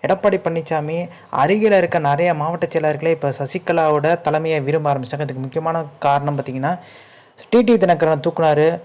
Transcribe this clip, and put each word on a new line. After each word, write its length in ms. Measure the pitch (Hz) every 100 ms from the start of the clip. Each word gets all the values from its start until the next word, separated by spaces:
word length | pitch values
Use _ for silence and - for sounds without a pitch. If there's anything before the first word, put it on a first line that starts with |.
எடப்பாடி 380 | - 185 208 190
பழனிசாமி 580 | 180 165 151 160 151 165 175 - -
அருகில 440 | - 143 208 214 196
இருக்க 220 | 175 175
நிறைய 360 | 147 143 175
மாவட்ட 320 | 156 147 170 165
செயலாளர்களே 440 | 160 151 143 160
இப்ப 220 | 165 143 131
சசிகலாவோட 840 | 135 180 - 170 160 151 147 170
தலைமையை 400 | 170 156 160 156
விரும்ப 340 | 135 160 147
ஆரம்பிச்சிட்டாங்க. 320 | 139 123 143 147
அதுக்கு 160 | 131
முக்கியமான 420 | 131 165 160 165 151 -
காரணம் 400 | 147 143 143 143
பார்த்தீங்கன்னா, 340 | 135 131 139 175 - - - - _ - -
டி 140 | 233
டி 120 | 226
தினகரனை 460 | 226 - 170 160 156
தூக்குனாரு. 440 | 156 165 160 147 156 170